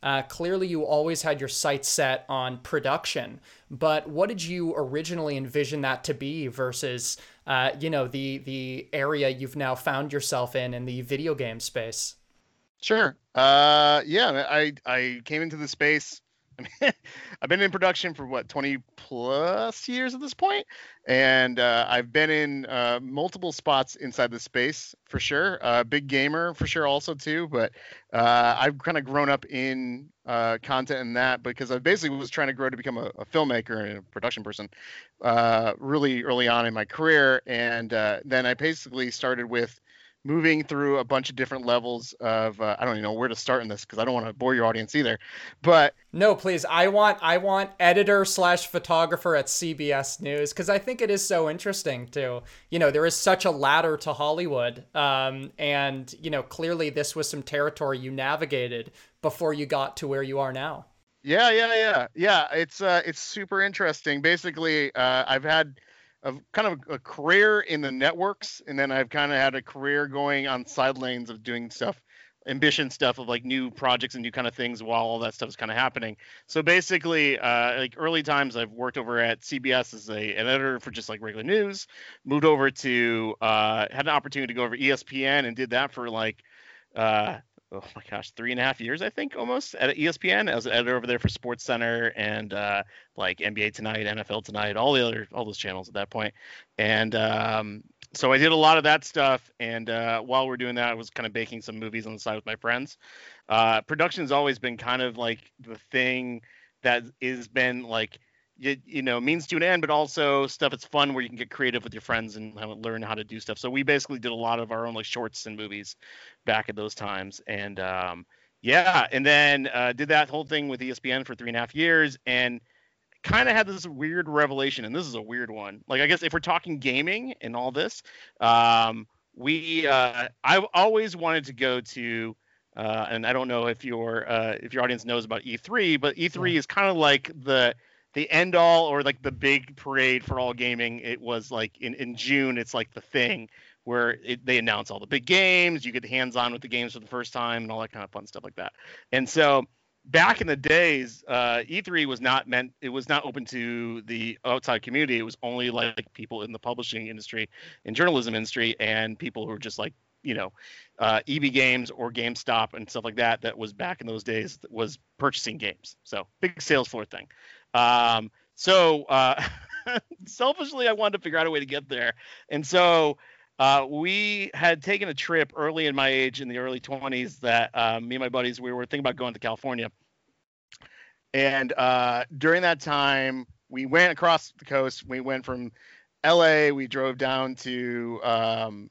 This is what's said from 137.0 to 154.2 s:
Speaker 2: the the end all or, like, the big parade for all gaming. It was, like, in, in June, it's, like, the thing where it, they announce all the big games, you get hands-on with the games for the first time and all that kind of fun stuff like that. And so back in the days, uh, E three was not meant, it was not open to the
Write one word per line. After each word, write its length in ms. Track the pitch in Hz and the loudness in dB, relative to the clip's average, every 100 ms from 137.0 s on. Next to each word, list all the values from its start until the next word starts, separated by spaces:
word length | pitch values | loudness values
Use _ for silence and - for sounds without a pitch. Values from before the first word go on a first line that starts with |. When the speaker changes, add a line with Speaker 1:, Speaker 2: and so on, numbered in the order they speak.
| 151 139 135 | 4 4 0
Speaker 2:
the 420 | 156 127 131 120 120 _ _ _ - | -8 0 4 4 0 _ _ _ -6
the 160 | 156 | 0
end 240 | 160 180 175 | 2 4 6
all 300 | 170 170 165 | 8 6 4
or, 180 | 143 | 2
like, 180 | 139 135 | 0 -2
the 100 | 139 | -4
big 440 | 131 139 139 131 139 | -2 2 2 0 -10
parade 480 | 147 135 131 127 | -4 0 2 2
for 160 | 120 131 | -2 -2
all 140 | 127 | -2
gaming. 460 | 120 123 120 120 117 | -2 -4 -2 -4 -4
It 200 | 120 117 | -8 -8
was, 300 | 120 117 110 | -6 -6 -4
like, 260 | 123 110 - | -6 -6 -6
in, 120 | 127 127 | -10 -8
in 200 | 123 117 | -10 -8
June, 420 | 123 139 135 123 | -2 0 2 -2
it's, 160 | 117 | -4
like, 180 | 123 113 | -6 -6
the 80 | - | -10
thing 480 | - 143 123 185 113 _ - _ | -4 0 0 0 -8 _ -20 _
where 340 | - 120 120 - | -4 -2 0 -2
it, 200 | 107 123 | -6 -6
they 140 | 131 127 | 0 2
announce 320 | 113 104 - | 2 -2 -4
all 100 | 104 | -12
the 60 | 104 | -6
big 200 | 135 123 | -4 2
games, 600 | 180 190 180 175 165 123 | 2 4 4 2 0 -4
you 60 | |
get 120 | 123 | -8
hands-on 500 | 117 127 127 120 120 | -4 -2 -2 0 -2
with 80 | 120 | -4
the 60 | 135 | -6
games 260 | 120 120 | -6 -6
for 60 | 120 | -8
the 80 | 107 | -10
first 260 | 123 117 | -10 -8
time 300 | 131 120 117 | -6 -4 -4
and 80 | 113 | -6
all 100 | 110 | -8
that 100 | 110 | -10
kind 120 | 110 | -10
of 60 | 98 | -14
fun 160 | 104 101 | -14 -16
stuff 180 | - | -16
like 120 | 117 - | -16 -12
that. 180 | 92 - - - _ | -12 -14 -20 -20 _
And 180 | 127 127 | -2 0
so 360 | 156 151 139 127 _ _ _ - | 4 6 4 2 _ _ _ 0
back 360 | 160 180 - | 4 6 4
in 60 | - | 0
the 80 | 139 | -2
days, 680 | 139 160 175 143 123 113 - | 2 4 4 2 -4 -12 -4
uh, 360 | 123 120 117 113 | 0 2 0 -2
E 140 | 175 | -6
three 240 | 185 175 143 | -4 -2 -2
was 160 | 127 | 0
not 260 | 127 131 - | 2 2 2
meant, 260 | 123 127 - | -2 -2 -8
it 80 | 135 | -8
was 200 | 127 127 | -8 0
not 160 | 147 147 | 0 -2
open 180 | 143 120 | -8 -10
to 560 | 127 117 120 117 117 | -8 -6 -6 -6 -8
the 360 | 107 117 | -10 -8